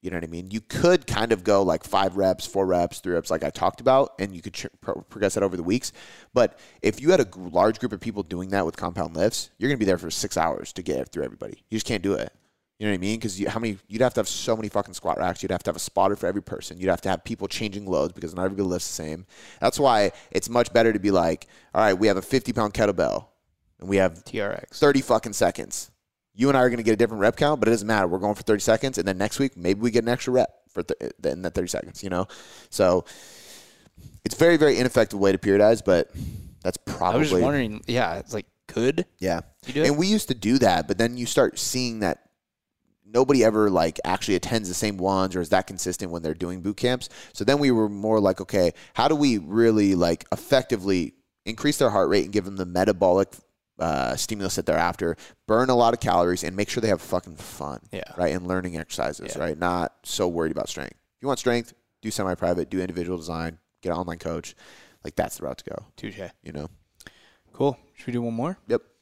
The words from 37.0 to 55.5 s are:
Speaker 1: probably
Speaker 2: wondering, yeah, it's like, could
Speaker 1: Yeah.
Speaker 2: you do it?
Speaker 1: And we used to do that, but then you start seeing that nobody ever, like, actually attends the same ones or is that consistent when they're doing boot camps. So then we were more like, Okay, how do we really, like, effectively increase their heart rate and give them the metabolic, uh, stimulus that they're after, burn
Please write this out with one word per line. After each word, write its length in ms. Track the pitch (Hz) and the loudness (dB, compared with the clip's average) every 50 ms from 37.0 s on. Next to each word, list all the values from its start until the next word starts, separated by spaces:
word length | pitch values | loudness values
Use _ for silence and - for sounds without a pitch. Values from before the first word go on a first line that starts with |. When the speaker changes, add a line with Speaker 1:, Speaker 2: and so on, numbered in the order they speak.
| 87 90 104 131 156 151 | 0 0 2 2 2 2
Speaker 1:
probably 120 | 95 90 | 2 2
Speaker 2:
wondering, 400 | 87 135 147 143 123 110 107 107 - | 2 2 2 0 -2 -2 -6 -10 -6
yeah, 280 | - 113 123 127 85 82 95 | -2 0 0 0 0 -2 -8
it's 140 | - - | -10 -8
like, 140 | 117 104 95 _ _ _ _ - | -10 -10 -10 _ _ _ _ -8
could 360 | - - 120 131 151 165 180 _ _ _ | -4 0 0 2 0 0 -4 _ _ _
Speaker 1:
Yeah. 220 | 92 92 85 82 - - _ _ - | -4 -2 -2 -2 -6 -12 _ _ -16
Speaker 2:
you 60 | - 123 | -6 -2
do 80 | 147 | 0
it? 60 | 143 127 | 2 2
Speaker 1:
And 100 | 147 147 | 2 2
we 80 | 180 | 2
used 220 | 190 214 214 - - | 2 2 0 0 -4
to 60 | 131 | -6
do 220 | 117 95 104 123 135 | -2 0 2 2 4
that, 300 | 123 101 87 80 78 - | 4 4 4 2 0 -2
but 80 | 98 | 0
then 200 | 90 113 117 123 | 0 0 0 0
you 100 | 123 123 | -4 -6
start 320 | 117 - - 127 - - - | -2 2 2 2 2 2 -4
seeing 420 | - - - 127 127 120 113 110 | -6 -4 -4 -4 -4 -4 -4 -2
that 260 | 107 90 76 _ _ _ _ _ _ _ _ _ _ _ _ _ _ _ _ _ _ | -2 -2 -2 _ _ _ _ _ _ _ _ _ _ _ _ _ _ _ _ _ _
nobody 380 | 101 107 123 131 131 147 - | _ 2 2 4 6 6 6
ever, 260 | 110 110 107 107 107 104 | 6 6 6 4 4 4
like, 300 | 95 87 82 82 80 - - | 4 4 2 2 -2 -4 -4
actually 320 | 78 92 - - - 98 | -2 -2 -2 0 0 0
attends 320 | 87 - - 120 113 104 90 | 0 0 -2 -4 -2 -2 -4
the 60 | 90 | -6
same 220 | - - 104 101 | -4 -4 -4 -4
ones 380 | 95 90 95 98 95 95 92 90 | -2 -2 0 2 2 0 -2 -2
or 60 | 92 | -6
is 80 | 85 80 | -2 0
that 180 | 101 92 92 | 0 0 0
consistent 460 | - 98 92 - 90 90 - 104 87 | -2 -8 -8 -6 -6 -6 -6 -8 -8
when 100 | 82 85 | -8 -6
they're 100 | 82 78 | -6 -6
doing 280 | 78 80 90 85 90 92 | -6 -4 -6 -8 -8 -6
boot 140 | 85 98 104 | -6 -6 -6
camps. 320 | - - 123 127 123 - - - - - - | -2 -2 -2 -2 -2 -6 -14 -16 -20 -20 -20
So 100 | _ - 101 | _ -4 0
then 140 | 113 139 147 | 2 2 4
we 140 | 147 135 | 4 4
were 160 | 123 113 110 104 | 4 4 2 0
more 320 | 104 98 101 110 110 110 | -2 -4 0 2 2 4
like, 200 | 101 95 92 - | 4 4 2 0
Okay, 320 | 95 - - 101 90 85 - - - - _ | -4 -2 2 2 2 2 2 -2 -20 -8 _
how 140 | - 117 147 | 2 2 2
do 80 | 160 | 4
we 220 | 147 147 139 117 104 | 4 4 2 2 0
really, 580 | 82 71 98 113 117 117 110 107 101 98 95 | -2 -2 2 4 4 6 6 6 4 4 4
like, 300 | 87 87 85 87 - - _ | 4 4 2 2 -2 -4 _
effectively 840 | - - - - 139 131 127 - 123 101 92 98 95 90 82 - _ _ _ _ _ _ _ | -8 -8 -2 2 2 2 2 0 -6 -4 0 0 0 0 0 -4 _ _ _ _ _ _ _
increase 340 | - 110 110 - 147 147 - | -12 -12 -2 -2 -2 2 2
their 120 | 139 120 | 2 2
heart 180 | 104 101 92 69 | 4 4 2 4
rate 140 | 131 101 76 | 2 2 0
and 80 | 90 | 2
give 120 | 104 107 90 | -2 -2 -2
them 120 | 95 98 | -2 -8
the 100 | 95 92 | -8 -8
metabolic, 680 | 87 87 90 95 101 101 87 98 92 90 95 98 - - - _ _ _ _ _ _ _ - | -4 0 0 2 2 2 2 4 4 4 4 2 0 -4 -20 _ _ _ _ _ _ _ -6
uh, 340 | 82 82 76 67 65 60 64 | -4 -2 -2 -2 -2 -4 -4
stimulus 400 | - - - 113 101 98 92 - | -6 -6 -6 -6 -6 -6 -4 -4
that 100 | - 80 | -4 -2
they're 100 | - 82 80 | -2 0 0
after, 380 | 85 87 85 - 95 85 85 - - - - _ _ | 0 -2 -2 -4 -4 -4 -4 -6 -10 -20 -20 _ _
burn 220 | - | 0